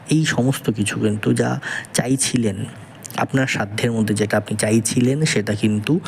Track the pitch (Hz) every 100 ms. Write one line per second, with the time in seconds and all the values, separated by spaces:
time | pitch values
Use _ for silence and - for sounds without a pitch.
0 | - 156 156 - 127 - - 107 101 -
1 | 110 104 123 120 120 131 - - - -
2 | 123 135 - 127 110 98 113 - - -
3 | - - 113 135 131 - 104 107 120 113
4 | 107 104 104 107 - 107 107 110 107 127
5 | 123 143 156 107 104 104 107 107 104 170